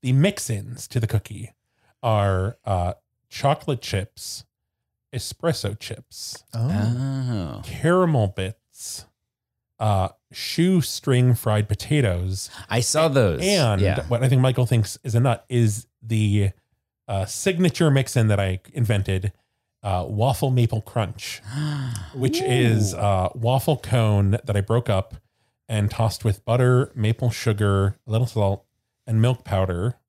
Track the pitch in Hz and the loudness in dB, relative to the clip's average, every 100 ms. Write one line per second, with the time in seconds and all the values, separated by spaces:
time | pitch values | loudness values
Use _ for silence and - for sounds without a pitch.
0 | 131 135 180 196 - 104 101 120 - 123 | 2 4 4 0 -6 -8 -8 -14 -6 -4
1 | 113 107 - 101 110 _ _ _ _ _ | 0 -2 -4 -16 -16 _ _ _ _ _
2 | 120 107 101 92 98 - - 92 87 - | 0 2 2 2 -2 -6 -4 -2 -2 -6
3 | _ _ _ - 139 147 - 120 - 101 | _ _ _ -2 0 0 -2 -6 -4 -6
4 | - - - - - _ _ _ _ _ | -6 -12 -14 -14 -18 _ _ _ _ _
5 | _ 127 - - - - 101 107 - - | _ -10 -10 -6 -4 -2 -6 -8 -12 -14
6 | - - - - _ 120 120 170 107 120 | -14 -16 -14 -16 _ -4 -2 0 0 -2
7 | 135 135 127 110 82 52 - - 160 180 | -4 -4 -4 -4 -6 -10 -12 -2 2 4
8 | 175 143 104 - 95 - _ - - - | 4 2 2 -2 -8 -8 _ -18 -14 -14
9 | - _ _ _ _ _ _ _ 107 98 | -16 _ _ _ _ _ _ _ 0 2
10 | 92 _ _ - - - 175 185 135 - | 0 _ _ -12 -6 0 2 2 0 -4
11 | - 123 127 117 - 107 104 101 - 151 | 2 4 4 2 2 0 0 -4 0 2
12 | 117 87 92 95 - - - 117 117 151 | 2 0 -2 -6 -8 -16 -4 -2 0 2
13 | 160 135 104 76 190 202 123 98 95 71 | 2 4 4 2 2 2 2 2 2 0
14 | - 120 131 131 131 127 123 117 101 - | -2 0 2 4 4 2 2 2 0 -6
15 | 135 117 131 113 _ 123 110 101 - _ | -2 0 2 0 _ 2 2 0 -10 _
16 | 110 110 107 101 98 - _ _ _ _ | -4 0 2 2 0 -4 _ _ _ _
17 | - 98 95 - 196 180 180 - 165 135 | -8 -6 -6 -4 -2 2 0 2 2 4
18 | - - 110 101 95 92 - 151 110 104 | 2 2 2 2 0 -4 -8 -4 0 0
19 | 98 95 95 - _ _ _ _ 104 90 | 0 -2 -4 -8 _ _ _ _ -4 -4
20 | 87 104 123 127 139 127 117 113 - 120 | -4 -2 0 0 0 2 2 0 -4 -4
21 | 101 - - - - 131 151 147 131 113 | -4 -6 -12 -14 -10 -6 -6 -4 -6 -8
22 | - 135 131 330 381 131 123 107 101 87 | -10 -2 -2 0 0 2 4 2 0 0
23 | 104 95 92 127 117 131 - 139 - 127 | 0 2 0 -2 0 0 2 -2 0 0
24 | 110 104 98 110 - 101 98 117 117 95 | 2 2 2 0 0 -2 0 0 2 -2
25 | - - _ _ _ _ _ 110 101 - | -2 -12 _ _ _ _ _ -2 -2 0
26 | 110 - 110 98 - 120 127 123 127 - | -2 0 -2 -2 -2 2 4 4 2 -2
27 | 107 113 113 - - 104 104 98 98 - | -2 0 -2 -2 -2 0 2 2 2 -2
28 | - 110 120 110 98 98 _ _ _ _ | -2 -2 0 0 0 -2 _ _ _ _
29 | - 110 120 127 - 98 92 87 107 - | -2 2 2 0 -2 0 0 0 -2 -4